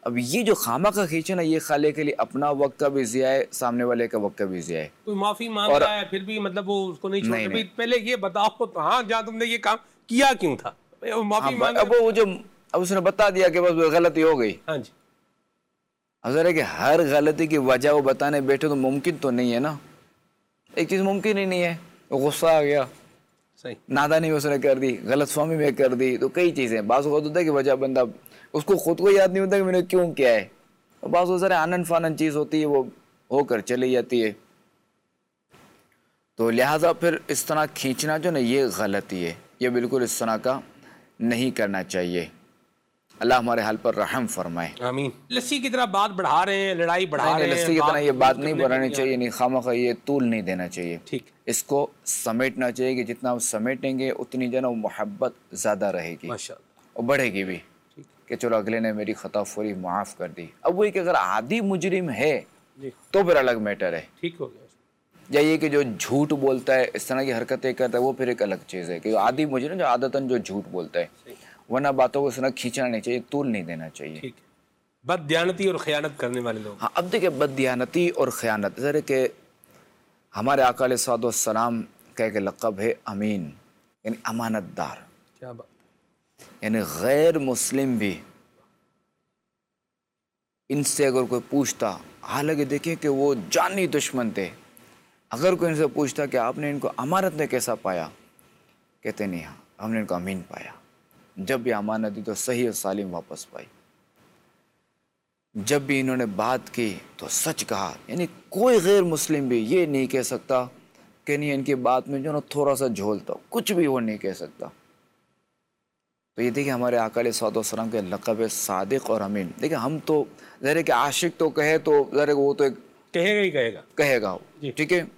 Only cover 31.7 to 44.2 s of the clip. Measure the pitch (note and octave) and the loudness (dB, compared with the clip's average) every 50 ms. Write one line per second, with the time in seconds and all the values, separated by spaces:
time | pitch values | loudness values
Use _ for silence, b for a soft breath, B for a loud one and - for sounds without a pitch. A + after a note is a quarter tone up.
31.7 | F3+ F3+ F3 D#3+ E3+ E3 E3 D#3+ D#3 D3 D#3 D#3 C#3+ D3+ D3 - D3+ D#3 D3+ D3+ | 0 -2 0 2 0 2 2 0 0 0 0 0 0 0 -2 0 0 0 2 4
32.7 | C#3+ C3+ B2+ A#2+ - - _ _ _ _ _ _ B2 C#3 C#3+ B2+ B2 A2 G2 - | 2 2 2 0 -6 -18 _ _ _ _ _ _ 0 0 2 2 0 -2 0 -2
33.7 | B2 B2 B2+ B2+ B2+ B2 A#2 - B2 A#2+ A2+ G#2+ G2+ - _ _ _ _ _ _ | -2 0 2 2 2 2 0 0 0 0 0 0 -2 -6 _ _ _ _ _ _
34.7 | _ _ _ _ _ _ _ _ _ _ _ _ _ _ _ _ _ - - - | _ _ _ _ _ _ _ _ _ _ _ _ _ _ _ _ _ -20 -20 -20
35.7 | _ _ _ _ _ _ _ _ _ _ _ _ _ - A2+ A#2 A2+ A#2+ B2+ C#3 | _ _ _ _ _ _ _ _ _ _ _ _ _ -2 0 2 4 4 2 2
36.7 | D3+ D#3 D#3 E3+ E3 E3 E3+ E3+ D#3 - - - C#3+ C3 - - D#3 D#3 D3+ D3+ | 2 4 4 2 2 4 2 0 0 0 -4 -4 -4 -4 -2 -2 0 0 0 -2
37.7 | - - - C3+ B2+ - - D3+ D#3 D#3+ D3+ F3+ E3 C#3+ B2 A#2 B2+ C#3 C3+ A#2+ | -2 -4 -2 -2 -2 -2 -2 -2 -2 0 0 0 0 2 2 2 4 4 2 2
38.7 | F#2 F2+ G#2+ G2+ G2 G2+ F#2 - G2 F#2 F2 E2 E2+ - - _ _ _ B2 B2+ | 0 -2 -2 0 -2 -2 -4 -4 -6 -4 -4 -4 -6 -8 -16 _ _ _ -2 0
39.7 | A#2+ B2 A#2+ A#2+ B2 C3 B2 A2+ - - A#2+ A2+ A2 A2 A2+ B2 C3 C#3 - - | 0 0 0 0 0 0 0 -2 -2 -2 -2 -2 -2 0 0 -2 -2 -2 -6 -14
40.7 | - - B B B B B B B _ A2+ A#2 A#2+ A#2 B2+ C3 A#2+ - A2 G2+ | -20 -20 B B B B B B B _ -2 -2 0 0 0 -2 0 0 -2 0
41.7 | G2 F#2+ F2+ F2+ - F#2 F2+ F2 F2 F2 E2+ - - - _ _ _ _ _ _ | 0 -4 -6 -4 -4 -2 -2 -2 -2 -4 -4 -6 -12 -20 _ _ _ _ _ _
42.7 | _ _ _ _ _ _ _ _ _ - - A#2+ B2+ B2+ A#2 A#2+ A#2 A#2 G#2+ G#2+ | _ _ _ _ _ _ _ _ _ -2 2 4 4 4 4 2 0 0 0 0
43.7 | A2 G#2 - A#2 G#2+ G2+ G2+ - - C3 | -2 0 0 -2 0 0 -2 -2 0 -2